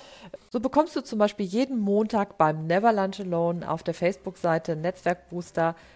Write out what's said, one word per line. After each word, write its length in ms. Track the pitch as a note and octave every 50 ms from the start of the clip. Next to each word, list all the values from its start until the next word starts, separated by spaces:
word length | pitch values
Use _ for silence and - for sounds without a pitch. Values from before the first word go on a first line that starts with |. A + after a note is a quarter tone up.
| - - - - - F#3 - - - -
So 100 | - A#3+
bekommst 360 | A3 - - C#4+ D#4 E4+ -
du 60 | D4+
zum 180 | B3 - - G#3+
Beispiel 260 | G#3 G#3 G#3 - G#3
jeden 340 | F3+ F3+ A3+ C4+ C4 C4+ A#3+
Montag 580 | G#3 G3+ G3+ G#3 A3+ G#3+ - G#3+ G3+ G3+ - -
beim 300 | E3 D#3 D#3 D#3 D#3 D#3+
Never 240 | E3+ F#3 G#3 A#3
Lunch 280 | A3+ G3+ F#3+ F#3+ G3 -
Alone 500 | G3+ F#3 F3 E3 E3+ E3+ E3+ F3 D#3+ -
auf 140 | D3+ E3 -
der 100 | - E3
Facebook-Seite 840 | - F3+ F3 G3 - - G3 F3 - - F3 E3 E3 E3 - E3
Netzwerkbooster 1000 | D#3 D#3 F3 F#3 - - F3 F3 F3 - - F3 F3 F3 - - - E3 E3 E3 - - - -